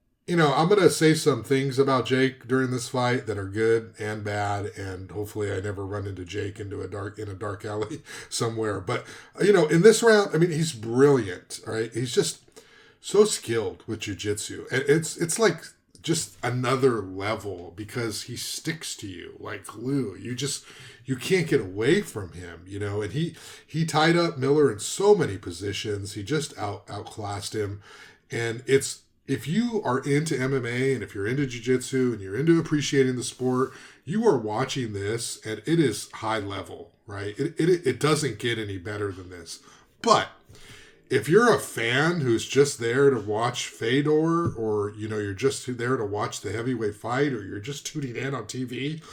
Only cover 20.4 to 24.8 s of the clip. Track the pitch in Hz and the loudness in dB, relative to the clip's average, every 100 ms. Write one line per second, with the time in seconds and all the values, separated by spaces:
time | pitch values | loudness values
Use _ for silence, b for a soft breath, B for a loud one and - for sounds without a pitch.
20.4 | 135 - B B B B - 127 - 185 | -6 -6 B B B B -8 -6 0 0
21.4 | - 139 95 95 117 190 202 110 92 85 | 2 0 0 -2 2 2 2 -6 -10 -12
22.4 | 90 82 90 98 101 104 104 113 165 B | -16 -16 -12 -6 -4 -4 -4 -4 -4 B
23.4 | B B - 151 160 147 160 170 165 131 | B B -8 -4 0 2 4 4 2 0
24.4 | 131 147 143 104 | 2 6 6 2